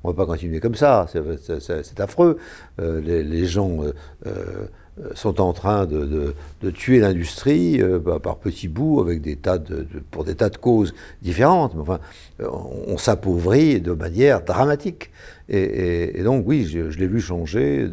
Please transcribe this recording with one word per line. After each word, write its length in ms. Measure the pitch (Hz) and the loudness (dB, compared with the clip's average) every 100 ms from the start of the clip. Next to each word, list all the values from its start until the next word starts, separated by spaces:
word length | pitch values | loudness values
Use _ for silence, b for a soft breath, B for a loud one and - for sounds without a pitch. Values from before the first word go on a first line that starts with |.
on 60 | 87 | -6
va 40 | |
pas 120 | 85 85 | -2 -2
continuer 340 | 82 85 80 | -2 -4 -2
comme 160 | 117 110 | -2 2
ça, 300 | 143 120 85 | 4 4 2
c'est, 100 | 85 76 80 | -4 -6 -6
c'est, 160 | - 78 | -6 -8
c'est, 240 | - 80 | -6 -8
c'est 160 | 73 - | -8 -8
affreux. » 400 | 98 - 175 156 B B B - | -6 4 4 4 B B B -6
Euh, 200 | 85 80 | -4 -4
les, 240 | 78 85 | -2 -2
les 200 | 76 82 | 0 0
gens... 380 | 90 92 98 80 | 0 0 0 -2
Euh, 100 | 73 73 B B | -4 -6 B B
euh, 420 | - - - 50 101 b b - - | -10 -8 -8 -10 -12 b b -16 -14
sont 260 | - 110 90 | -6 -4 2
en 140 | 95 | 2
train 320 | 87 95 104 92 | 2 0 0 0
de, 180 | 76 | -2
de, 300 | 71 76 71 69 B - | -2 -2 -2 -6 B -8
de 100 | 98 | -8
tuer 280 | 80 - 127 | -6 4 6
l'industrie, 800 | 101 90 82 - 139 156 175 143 | 6 2 -2 -4 0 2 2 2
euh, 180 | 92 90 | 2 2
bah, 200 | 82 80 | 0 -2
par 180 | - - | -2 -6
petits 320 | 101 - 90 | -6 -6 -6
bouts, 320 | 80 156 143 | -2 2 2
avec 220 | 87 85 | 2 -2
des 140 | 76 73 | -4 -4
tas 200 | 101 90 | -2 -2
de, 200 | 76 76 | -2 -8
de, 260 | 73 73 - | -8 -12 -12
pour 140 | 80 | -8
des 100 | 80 | -6
tas 160 | 92 107 | 0 0
de 80 | - | 0
causes 360 | 123 113 95 - B B | 2 4 2 -2 B B
différentes. 520 | 90 82 135 185 139 | -6 2 4 4 2
Mais 60 | 82 | -2
enfin, 180 | 76 90 B B B - | -4 -4 B B B -10
euh, 80 | - | -8
on, 420 | - 64 64 - | -8 -10 -10 -6
on 60 | 85 | -4
s'appauvrit 800 | - 107 98 87 85 117 156 120 | 0 0 2 0 4 4 6 4
de 120 | 85 | 0
manière 500 | 82 85 85 139 120 | -4 -4 2 4 4
dramatique. 680 | - 87 135 147 202 165 - B B B - | 0 2 2 2 -2 -8 -14 B B B -4
Et, 140 | 101 | 0
et, 580 | 95 - 90 85 85 - | 0 0 0 0 -2 0
et 20 | |
donc, 220 | 98 135 95 | 2 2 2
oui, 200 | 151 90 | 2 2
je, 240 | 82 80 | -2 -4
je 80 | 78 | -2
l'ai 80 | 92 | 0
vu 140 | 113 | 0
changer 680 | 92 87 80 98 143 139 117 | -2 -4 -2 0 2 0 -2